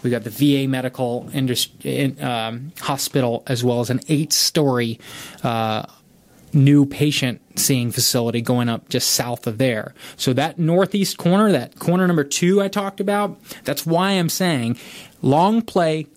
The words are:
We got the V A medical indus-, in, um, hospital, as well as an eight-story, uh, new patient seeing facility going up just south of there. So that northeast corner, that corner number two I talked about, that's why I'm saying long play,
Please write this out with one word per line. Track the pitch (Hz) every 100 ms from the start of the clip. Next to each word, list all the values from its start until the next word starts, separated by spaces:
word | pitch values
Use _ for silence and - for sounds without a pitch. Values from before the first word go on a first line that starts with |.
We | 123
got | 120
the | 107
V | 104 147 139
A | 135
medical | 131 127 - 123 120 -
indus-, | 143 131 120 - -
in, | 139 131 139 139
um, | 139 117 113 117 143 -
hospital, | - - - 143 123 117 -
as | 120
well | 123 120
as | 117
an | 127 -
eight-story, | 151 156 - - 165 143 123 117 117 - - - -
uh, | 127 113 113 110 - - _ _ _ - -
new | 151 135 143 139
patient | - 147 - 127 113 _ -
seeing | - 131 120
facility | 123 - 127 117 120
going | 113 123 120
up | 113 -
just | 123 -
south | - 123 120 120
of | 110
there. | 131 107 - - - -
So | -
that | 127 156 -
northeast | 160 175 190 208 190 -
corner, | 170 190 214
that | 147 117 -
corner | - 180 180
number | 170
two | 143 - 175 202
I | 196
talked | 202 196 196
about, | 196 202 208 - - -
that's | - -
why | 160 165 196
I'm | 190 170
saying | - 180 143 117 120 - - - -
long | 135 147 190 226
play, | 226 190 160 156 147